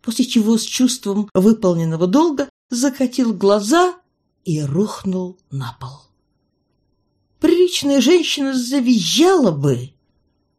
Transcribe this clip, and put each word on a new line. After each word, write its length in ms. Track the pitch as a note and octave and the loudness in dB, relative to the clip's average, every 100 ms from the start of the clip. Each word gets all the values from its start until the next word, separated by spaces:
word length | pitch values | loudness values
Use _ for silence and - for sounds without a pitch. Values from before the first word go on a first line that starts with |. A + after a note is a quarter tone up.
После 240 | - A3+ B3+ | -6 -4 -2
чего 320 | A#3 G#3+ A3+ | 0 0 0
с 60 | |
чувством 640 | - - B3+ - G3+ G3 G#3 | -2 -2 -2 -2 -6 -6 -2
выполненного 760 | - G3 A3 F#3 E3+ E3 D#3+ F3+ | 2 2 2 0 0 -2 -2 0
долга 420 | B3 E4+ C#4 C#4 _ _ | 2 0 -2 -8 _ _
закатил 640 | A#3+ C#4 C4 B3+ B3+ A#3 | -4 -4 -2 -4 -2 -2
глаза 640 | F#3 G3 G#3 G3+ E4 F4+ F4+ _ _ _ _ - | 0 2 2 2 2 2 -2 _ _ _ _ -6
и 160 | D3+ | -4
рухнул 800 | C#3+ D3+ G#3 - G3 F#3 F3+ F#3 _ | -2 -2 -4 -4 -6 -6 -8 -14 _
на 260 | C3+ A#2+ - | -12 -12 -14
пол. 220 | B2+ C#3 _ _ _ _ _ _ _ _ _ _ _ _ _ _ | -18 -18 _ _ _ _ _ _ _ _ _ _ _ _ _ _
Приличная 600 | D#4 E4+ F4+ - C#4+ C#4 | 2 4 2 0 0 2
женщина 520 | A#3+ F4+ D4+ - C4+ | 4 2 2 -4 -4
завизжала 960 | C4 B3 C#4 B3 A#3 D#3+ A3+ F4 F#4+ A3+ | -4 -2 0 2 2 2 2 4 4 2
бы. 400 | D3 C#3+ A#2+ B2+ _ _ _ _ _ _ | 0 -2 -2 -6 _ _ _ _ _ _